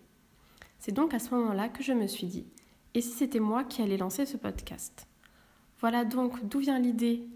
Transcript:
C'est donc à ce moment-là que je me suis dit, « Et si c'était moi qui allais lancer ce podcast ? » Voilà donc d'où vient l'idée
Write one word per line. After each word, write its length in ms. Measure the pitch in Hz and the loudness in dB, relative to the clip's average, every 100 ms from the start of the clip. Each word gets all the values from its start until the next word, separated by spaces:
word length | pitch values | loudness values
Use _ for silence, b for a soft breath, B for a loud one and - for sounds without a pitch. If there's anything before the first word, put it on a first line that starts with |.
| - _ _ B B B B - | -20 _ _ B B B B -12
C'est 140 | - | -2
donc 200 | 208 320 | 2 2
à 60 | 247 | 2
ce 160 | - | 0
moment-là 340 | 247 226 196 226 | 2 2 0 -2
que 140 | - | -4
je 100 | 269 | 0
me 140 | 240 202 | 2 0
suis 220 | - 180 | -2 -6
dit, « 180 | 190 - B B B _ | -6 -10 B B B _
Et 60 | 233 | -2
si 100 | 240 | -2
c'était 300 | - 262 233 | 0 0 2
moi 240 | 214 233 | 2 2
qui 180 | 262 - | 0 0
allais 140 | 208 190 | 0 2
lancer 300 | 185 190 277 | 0 -2 -2
ce 100 | 262 | -2
podcast ? » 720 | 202 190 - 170 - - - _ b b b b b - | -6 -6 -10 -12 -14 -16 -20 _ b b b b b -2
Voilà 240 | 226 240 | 2 2
donc 420 | 226 254 247 247 214 | 2 2 0 -2 -2
d'où 140 | 277 | 0
vient 180 | 277 262 | 2 2
l'idée 480 | 247 226 233 233 - | 2 2 2 0 -4